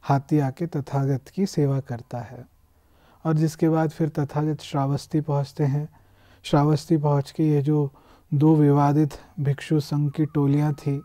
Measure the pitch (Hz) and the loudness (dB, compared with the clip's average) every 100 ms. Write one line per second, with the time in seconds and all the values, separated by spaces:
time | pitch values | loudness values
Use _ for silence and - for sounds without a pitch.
0 | - 139 - 151 139 131 170 156 135 143 | 0 -2 2 0 0 -4 -6 -6 -6 -4
1 | 139 135 - - 196 - 143 135 - 117 | -2 -4 -6 -6 -4 0 0 -2 -4 -12
2 | - 120 117 123 127 _ _ _ _ _ | -10 -12 -12 -16 -20 _ _ _ _ _
3 | _ _ 160 156 160 - 165 160 160 - | _ _ -2 0 0 0 0 2 0 -2
4 | 160 151 143 151 156 147 - 147 139 139 | -4 -2 -4 -2 -4 -4 -6 -4 -2 -4
5 | - 156 147 143 139 - 147 143 151 - | -2 -4 -2 -4 -4 -2 -2 -2 -4 -12
6 | _ _ _ - - 151 147 151 - 160 | _ _ _ -20 0 2 4 2 2 0
7 | 147 143 139 - 156 147 139 151 143 - | 2 0 0 -2 2 2 2 0 0 -6
8 | _ - _ 147 156 156 147 143 143 143 | _ -20 _ 2 4 6 6 6 4 2
9 | 151 - - - 139 139 - 156 143 147 | 0 -2 -18 -6 -4 -4 -2 -2 0 -2
10 | 147 143 147 151 143 143 151 143 - 139 | -2 -2 -2 0 2 2 0 -2 -4 -6